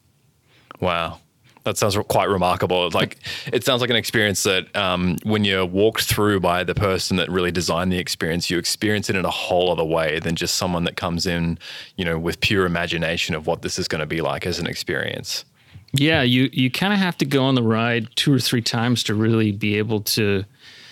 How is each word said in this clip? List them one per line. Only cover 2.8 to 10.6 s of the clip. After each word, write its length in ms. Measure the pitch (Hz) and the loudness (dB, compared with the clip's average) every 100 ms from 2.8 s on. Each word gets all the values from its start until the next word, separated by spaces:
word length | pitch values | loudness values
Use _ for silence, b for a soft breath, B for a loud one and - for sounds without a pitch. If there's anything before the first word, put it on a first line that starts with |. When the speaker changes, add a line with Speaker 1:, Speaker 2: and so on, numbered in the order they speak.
| 87 | 2
Speaker 1:
Like, 280 | 95 98 - B B B | 0 -2 -4 B B B
it 120 | 131 | -2
sounds 160 | 139 123 | 0 0
like 80 | 123 | 2
an 80 | 117 | 0
experience 460 | - 120 104 92 | 0 2 2 2
that, 320 | 107 92 - 101 | 2 0 0 -2
um, 400 | 95 90 90 82 | 0 2 0 0
when 220 | 107 107 | 0 2
you're 200 | 101 95 | 2 2
walked 380 | 90 95 107 - | 2 2 2 2
through 360 | - - 104 101 | -2 0 2 2
by 220 | 87 87 | 2 2
the 100 | 87 | 0
person 420 | 85 101 92 - 92 | 0 0 0 0 0
that 120 | 85 | 0
really 220 | 92 90 | 0 0
designed 380 | 87 82 82 92 | 0 0 0 0
the 80 | 90 | -2
experience, 520 | - - 85 85 - | -2 -4 -2 -2 -2
you 80 | 90 | -2
experience 500 | - - 104 104 - | -2 -2 0 0 0
it 80 | 98 | -2
in 80 | |
a 60 | 87 | -2
whole 400 | - - 90 90 | -4 0 2 2
other 140 | 82 | 0
way 340 | 80 82 80 78 | 0 0 0 -2
than 160 | 85 | -2
just 220 | 82 87 | -2 -2
someone 280 | - | -2